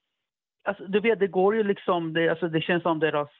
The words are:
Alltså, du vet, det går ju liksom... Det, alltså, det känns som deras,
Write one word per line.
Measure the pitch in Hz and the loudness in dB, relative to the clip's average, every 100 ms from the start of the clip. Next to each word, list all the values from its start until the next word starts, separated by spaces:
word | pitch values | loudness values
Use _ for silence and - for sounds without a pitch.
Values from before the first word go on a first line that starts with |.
| _ _ _ _ _ _ - | _ _ _ _ _ _ -8
Alltså, | 202 180 | -8 -2
du | 202 | 0
vet, | 214 208 | 2 2
det | 196 | 0
går | 180 190 226 | 2 2 2
ju | |
liksom... | 208 196 - 175 165 | 0 -2 -2 -2 -2
Det, | 160 165 | 0 0
alltså, | 165 175 | 0 -2
det | 160 | -2
känns | 156 175 | 0 0
som | 170 160 | 0 0
deras, | 156 147 143 _ | 0 0 -4 _